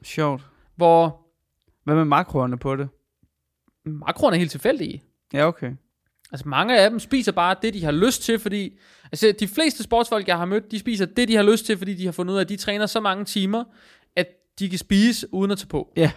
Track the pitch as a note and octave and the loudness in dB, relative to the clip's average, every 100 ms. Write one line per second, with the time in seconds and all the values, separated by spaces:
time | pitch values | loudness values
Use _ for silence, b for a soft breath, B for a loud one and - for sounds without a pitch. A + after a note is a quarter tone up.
0 | - - D3+ C3+ b b b - E3+ E3 | -12 -4 -2 -4 b b b 2 6 6
1 | E3 D3+ _ _ _ _ _ _ - D#3 | 4 -2 _ _ _ _ _ _ 0 2
2 | D#3 D3 F3+ C#3 B2+ B2 C#3 C3+ C#3 _ | 4 2 0 -2 -2 -4 -4 -6 -6 _
3 | _ _ _ _ _ _ _ _ - D3+ | _ _ _ _ _ _ _ _ -12 -10
4 | D3 - C#4+ E3+ E3+ C#3+ A3 C#4+ E3+ - | -6 0 2 4 0 -2 -2 0 -2 -10
5 | _ _ _ C#3+ D#3 E3+ B2+ C3 _ _ | _ _ _ 0 0 0 -10 -12 _ _
6 | _ _ - C3+ D3 C3+ G3+ B3 G3 A3+ | _ _ -18 -14 -4 0 4 6 6 2
7 | - C4+ A3+ F#3 F3 F#3+ A3+ G3+ D#3+ D3 | -2 -2 0 0 0 0 -4 -4 -2 2
8 | A#3 B3 - A3+ A3 G3+ G3 _ b b | 2 0 -2 -2 -2 -6 -8 _ b b
9 | b - A3 G#3 G3 - D#4+ - G#3 A#3 | b 0 2 2 -2 0 -2 -2 -2 0
10 | A#3 G#3+ F#3+ E3+ F3 G#3 G3+ A3 A#3+ A3 | 0 -2 0 -2 0 -4 -4 -8 -4 -4
11 | F3+ - A#3+ A3 G#3 A3 A3 G3+ F#3+ F#3 | -2 0 2 4 4 4 2 -4 -4 -6
12 | F#3 E3 F3+ G3 F#3+ G3 - G#3 G#3 A3+ | -6 -4 -4 -2 -2 -4 -6 -4 -2 -2
13 | G3+ F#3+ G3+ G#3 F#3+ A3 A#3+ b b b | -2 -4 -4 -4 -2 -2 -6 b b b
14 | b - F3+ _ _ - G3 F3+ - G3+ | b -4 -4 _ _ -8 -6 -6 0 4
15 | A3+ A3+ - F#3 G3 G3 - D3 - - | 4 2 -4 -2 -2 -4 -6 -8 -6 0
16 | D#3 | 0